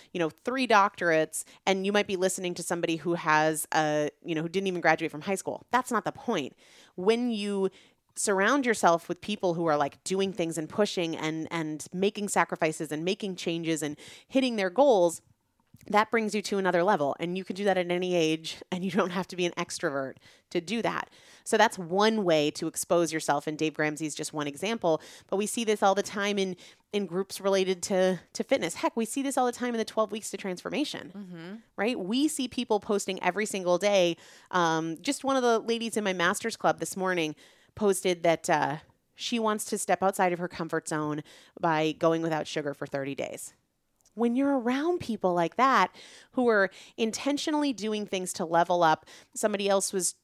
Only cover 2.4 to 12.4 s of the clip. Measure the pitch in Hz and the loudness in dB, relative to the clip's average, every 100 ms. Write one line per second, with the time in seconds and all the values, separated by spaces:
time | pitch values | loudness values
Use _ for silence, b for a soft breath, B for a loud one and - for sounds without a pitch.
2.4 | 180 175 - 170 170 165 151 170 160 156 | -4 -6 -4 -2 -2 -2 -2 -2 2 4
3.4 | 156 156 - 156 156 151 147 - - 156 | 4 0 0 0 2 0 -2 -6 -6 -4
4.4 | 170 185 196 175 165 160 156 147 196 196 | -4 -2 -2 0 2 2 0 -6 -6 -4
5.4 | - - - 247 - 220 156 - - 196 | -6 -10 -2 -2 0 -2 -2 -6 -4 -4
6.4 | 131 - b b b - 185 233 247 220 | -4 -10 b b b -4 0 0 0 -2
7.4 | 202 202 190 b b b _ - - 190 | -2 -2 -2 b b b _ -4 0 2
8.4 | 202 285 247 214 180 165 - 175 - 208 | 4 4 2 4 4 4 0 -8 -6 -2
9.4 | 185 165 170 147 143 - - 190 196 180 | -2 0 2 2 0 -4 -4 0 0 -2
10.4 | 165 160 156 - 208 - 165 156 156 160 | -4 -4 -4 0 0 0 -2 -2 -4 -4
11.4 | 160 170 156 151 - 180 196 208 202 190 | -4 -4 -4 -6 -8 -2 -2 -2 -2 0